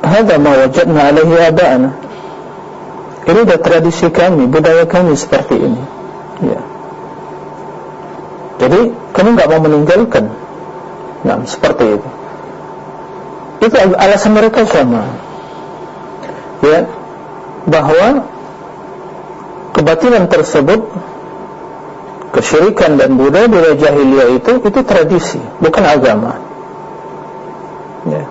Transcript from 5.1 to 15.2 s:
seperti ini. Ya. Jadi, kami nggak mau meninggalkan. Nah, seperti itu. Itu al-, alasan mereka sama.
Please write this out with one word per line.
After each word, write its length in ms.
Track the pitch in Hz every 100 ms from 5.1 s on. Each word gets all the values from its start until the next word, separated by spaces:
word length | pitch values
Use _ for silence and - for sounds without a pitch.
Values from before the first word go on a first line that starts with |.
| 143
seperti 400 | - 135 - 120
ini. 240 | 135 117 135 - - - - - -
Ya. 140 | - - - - - - - - - 196 202 - - - - - - - - - - 127
Jadi, 300 | 175 233 - -
kami 140 | - 202 226
nggak 140 | 156
mau 100 | 160
meninggalkan. 680 | 156 151 151 185 233 - 156 - - - - - - - - - -
Nah, 160 | 113
seperti 560 | 127 - 120 117 117 104
itu. 100 | - - - - - - - - - - - - - - - -
Itu 160 | 226 247
al-, 160 | 190
alasan 400 | 180 - 202 220
mereka 320 | 214 220 226 214
sama. 400 | 170 247 233 196 117